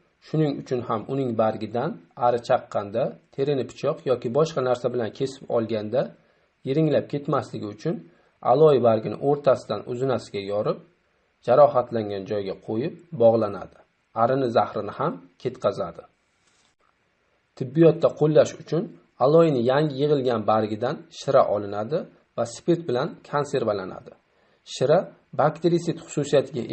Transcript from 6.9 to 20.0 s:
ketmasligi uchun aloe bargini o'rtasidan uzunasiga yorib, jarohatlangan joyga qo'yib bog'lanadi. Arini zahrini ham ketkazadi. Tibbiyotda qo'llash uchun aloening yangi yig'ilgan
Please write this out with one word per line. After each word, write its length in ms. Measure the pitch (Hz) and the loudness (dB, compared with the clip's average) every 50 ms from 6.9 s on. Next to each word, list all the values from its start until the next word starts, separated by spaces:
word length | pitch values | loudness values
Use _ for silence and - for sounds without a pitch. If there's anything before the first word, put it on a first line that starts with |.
| 139 110 104 - | 2 0 0 -2
ketmasligi 580 | - 143 143 - 147 131 - - - 110 104 | -6 -6 -4 -2 -2 -2 -2 -4 -10 -10 -10
uchun 280 | 101 107 - - 156 196 - - - _ _ _ _ _ _ | -10 -12 -8 -6 -6 -6 -6 -10 -18 _ _ _ _ _ _
aloe 360 | - 120 123 143 160 156 143 123 | 0 2 4 6 8 8 8 6
bargini 340 | 120 113 113 110 - 107 107 - | 6 4 4 4 0 -4 -6 -2
o'rtasidan 600 | - 139 147 143 - 139 123 - - - 110 101 - | 0 0 0 2 2 2 2 2 0 -6 -8 -6 -6
uzunasiga 540 | - 127 120 135 135 120 113 - - - 101 | -8 -6 -4 -2 -2 -2 -4 -4 -8 -8 -8
yorib, 380 | 98 98 101 104 110 151 180 170 - _ _ _ _ _ _ _ _ _ _ _ _ | -6 -4 -4 -2 -2 -4 -4 -6 -10 _ _ _ _ _ _ _ _ _ _ _ _
jarohatlangan 760 | 123 123 143 147 120 - 123 117 - 113 113 107 101 101 98 95 | 2 6 6 6 6 6 0 -2 -2 -4 -6 -4 -4 -6 -8 -6
joyga 280 | 98 107 104 98 98 - - | -4 -4 -4 -4 -6 -8 -10
qo'yib 360 | - - 110 110 135 175 - - - _ | -8 -6 -6 -4 -4 -6 -8 -12 -18 _
bog'lanadi. 640 | 165 117 117 113 113 113 107 101 101 92 - - - - _ _ _ _ _ _ _ | -2 4 4 6 6 4 0 -2 -4 -10 -14 -16 -18 -20 _ _ _ _ _ _ _
Arini 320 | 113 113 120 131 139 135 120 | 0 2 2 2 0 0 2
zahrini 420 | 113 117 101 - - 113 104 101 101 - | 2 2 0 0 -4 -6 -8 -8 -6 -4
ham 140 | 131 165 262 - - _ _ _ | -4 -4 -4 -6 -14 _ _ _
ketkazadi. 640 | - 127 - - - 104 95 101 95 85 85 - - _ _ _ _ _ _ _ _ _ _ _ _ _ _ _ _ _ _ _ _ _ _ _ _ _ _ _ _ _ _ - | -10 -10 -8 -2 -2 -2 -2 -2 -8 -10 -10 -16 -20 _ _ _ _ _ _ _ _ _ _ _ _ _ _ _ _ _ _ _ _ _ _ _ _ _ _ _ _ _ _ -10
Tibbiyotda 500 | 139 123 127 160 165 160 156 165 - 123 | -10 -4 2 6 6 6 6 6 2 0
qo'llash 440 | - - 147 156 151 147 120 - - | 2 2 2 4 6 6 4 4 0
uchun 260 | - - - 151 165 208 170 - - _ _ _ _ | -8 -8 -4 -4 -4 -4 -6 -12 -18 _ _ _ _
aloening 460 | 123 143 156 165 165 160 143 123 113 | 2 6 6 6 6 6 4 2 2
yangi 300 | 123 131 143 156 151 131 | 2 2 2 2 0 0
yig'ilgan 480 | 131 | -2